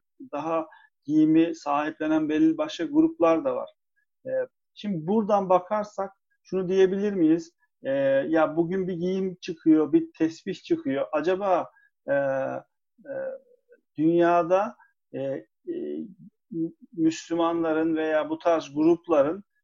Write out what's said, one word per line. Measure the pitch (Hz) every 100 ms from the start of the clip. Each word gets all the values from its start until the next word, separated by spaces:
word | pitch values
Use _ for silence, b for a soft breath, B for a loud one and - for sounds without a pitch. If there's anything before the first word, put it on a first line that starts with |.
| _ - 262
daha | - 160 165 160 b b _
giyimi | - 156 156 160 165 165
sahiplenen | 143 143 151 156 156 156 151
belli | 156 160 151
başlı | 156 - 156
gruplar | 147 160 165 165 160 139
da | -
var. | - _ _ _ _ _ 131
E, | 131 - _ _
şimdi | - 208 170 156
buradan | 220 202 208 185
bakarsak | 185 185 214 208 - 196 _ _ _
şunu | - 190 180
diyebilir | 190 190 196 208
miyiz? | 190 156 165 - _ _ _
E, | - 139 277 - -
ya | 160 151 160
bugün | 170 190 185
bir |
giyim | 170 180 190 190 175
çıkıyor, | - 165 165 156 147
bir | 165 165 -
tesbih | 160 - 196 -
çıkıyor. | - 320 277 269 -
Acaba, | 302 302 185 202 170 127 b b _ -
e, |
e, | 139 139 135 131 127 - _ _ _ 285 - - 539 _ _ _ _ _ -
dünyada, | 156 170 170 175 170 185 226 - b b _
e, | 131
e, | 135 135 - _ 196 - - 151 202 185 175 _ - 175 170 - -
Müslümanların | 175 160 160 - 170 165 170 165 156 165 156
veya | 156 156 147
bu | 160
tarz | 175 160 143 143
grupların, | 160 170 - 151 139 196 - _